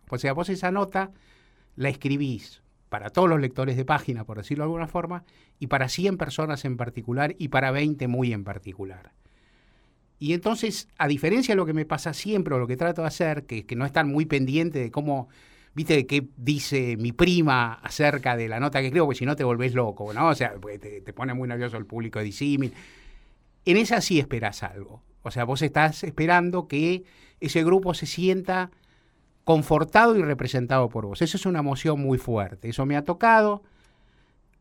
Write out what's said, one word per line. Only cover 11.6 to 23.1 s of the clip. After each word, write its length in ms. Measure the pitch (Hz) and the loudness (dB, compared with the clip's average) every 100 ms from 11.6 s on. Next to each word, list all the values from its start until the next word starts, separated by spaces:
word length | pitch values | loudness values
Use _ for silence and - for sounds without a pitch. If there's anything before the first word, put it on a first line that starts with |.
| 165 | 2
que 80 | |
me 100 | 156 | -2
pasa 300 | 151 151 170 | -2 -4 -4
siempre, 400 | 156 202 208 170 | -6 -2 -2 0
o 60 | 135 | 0
lo 80 | 120 | 0
que 100 | 127 | 0
trato 240 | 170 165 | -2 0
de 60 | 160 | -4
hacer, 400 | - 165 151 143 | 0 0 0 -6
que, 180 | 113 101 | -10 -6
que 100 | 120 | -4
no 120 | 135 | 0
estar 180 | 165 151 | 2 2
muy 220 | 143 160 | 2 2
pendiente 500 | 143 131 147 170 151 | 2 2 2 0 -2
de 140 | 120 | -4
cómo, 380 | 131 147 139 123 - - - _ | -4 -2 -2 -6 -16 -20 -20 _
viste, 220 | 147 160 151 | -6 2 2
de 100 | 131 | 4
qué 220 | 143 135 - | 0 -2 -4
dice 580 | 123 147 - 139 123 113 | -2 -2 0 -2 -2 -2
mi 160 | 120 | -4
prima 640 | 117 180 180 156 127 120 | 2 4 4 4 4 0
acerca 640 | 113 - - 147 143 131 120 | -4 -10 0 2 2 0 -2
de 100 | 113 | -2
la 120 | 110 | -2
nota 220 | 143 139 | -2 0
que 40 | 131 | 0
escribo, 220 | 147 156 | 2 2
porque 100 | 127 | 2
si 80 | 127 | -2
no 100 | 147 | 0
te 80 | |
volvés 300 | 131 117 127 | 0 2 0
loco, 400 | 123 117 101 104 | 0 -2 -4 -8
¿no? 140 | 107 165 | 2 2
O 80 | 139 | 4
sea, 180 | 120 101 | 0 -4
pues, 180 | 101 104 | -12 -12
te, 220 | 104 104 | -12 -14
te 100 | 95 | -14
pone 200 | 104 131 | -8 -6
muy 140 | 127 127 | -4 -4
nervioso 300 | 120 123 113 | -4 -6 -6
el 100 | 104 | -10
público 320 | 113 113 110 | -8 -6 -6
de 60 | 107 | -6
disímil. 460 | 101 143 143 131 - - - - | -4 0 0 0 -6 -18 -20 -20